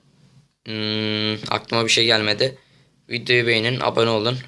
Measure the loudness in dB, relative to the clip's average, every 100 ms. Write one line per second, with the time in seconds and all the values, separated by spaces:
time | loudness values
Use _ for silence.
0 | _ _ _ _ _ _ -10 -6 -4 -2
1 | -2 -2 -2 -4 -4 -6 -2 -2 2 2
2 | 4 2 2 0 -2 -4 _ _ _ _
3 | -10 -8 0 2 4 2 2 0 -2 2
4 | 2 2 0 -4